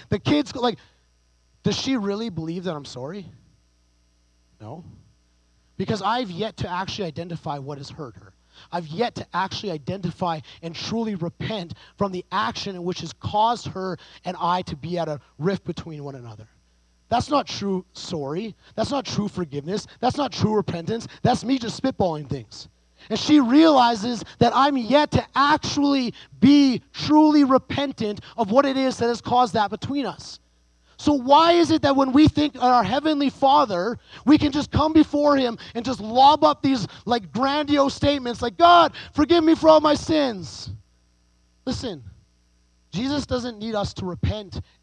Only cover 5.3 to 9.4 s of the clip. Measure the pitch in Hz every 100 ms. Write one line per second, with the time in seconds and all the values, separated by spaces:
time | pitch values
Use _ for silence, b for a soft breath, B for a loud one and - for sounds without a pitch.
5.3 | _ _ _ _ - 196 220 196 247 214
6.3 | 165 214 - 190 175 190 - 175 151 175
7.3 | 165 156 143 135 139 139 - 131 95 101
8.3 | _ b b b 180 156 165 233 - -
9.3 | 175